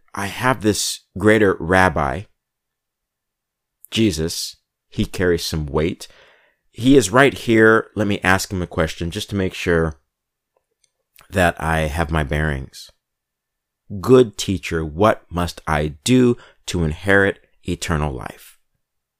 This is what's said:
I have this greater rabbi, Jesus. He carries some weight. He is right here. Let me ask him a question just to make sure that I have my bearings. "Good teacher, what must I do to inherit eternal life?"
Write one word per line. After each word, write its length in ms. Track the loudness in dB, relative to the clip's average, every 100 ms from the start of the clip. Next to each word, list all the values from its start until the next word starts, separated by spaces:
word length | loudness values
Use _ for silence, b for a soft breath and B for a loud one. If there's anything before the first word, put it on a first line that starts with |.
| _
I 120 | -12 -10
have 340 | -4 -2 0
this 400 | 0 0 -4 -8 _ -2
greater 400 | 2 4 4 0
rabbi, 680 | 0 2 2 2 -4 -4 -10 _ _ _ _ _ _ _ _ _ _ _ _ _ _ _ _
Jesus. 680 | -2 0 0 -4 -6 -10 -14 _ _ _
He 160 | -6 -6
carries 380 | -2 0 0
some 200 | -2 -6
weight. 440 | -4 -4 -4 -6 -14 b b b b b _
He 240 | -2 4 4
is 100 | 4
right 240 | 4 4
here. 580 | 2 2 6 6 4 0 -4
Let 100 | -2
me 140 | 0
ask 300 | 0 0 -2
him 80 | -8
a 60 | -6
question 440 | -4 -4 -4 -8
just 200 | -8 -8
to 60 | -6
make 180 | -6
sure 440 | -4 -2 0 0 -6 _ _ _ _ _ _ _ _ _ _ _ _ _
that 280 | -2 0 0
I 200 | -2 -2
have 300 | -2 -4 -2
my 120 | -2
bearings. 680 | -2 -2 -2 -6 -10 -18 -20 _ _ _ _ _ _ _ _ _ -14 -4
"Good 360 | 6 6 6 0
teacher, 480 | -4 -4 -4 -6
what 400 | -6 0 2 2 -4
must 320 | -4 -4 -6 -4
I 220 | -2 -4 -4
do 320 | 0 4 2 0 b b -8
to 180 | -4
inherit 560 | -4 -2 2 4 2 -2 _ _ -10
eternal 440 | -8 -4 -4 -4
life?" 480 | -8 -14 -16 -20 _ _ _ _ _ _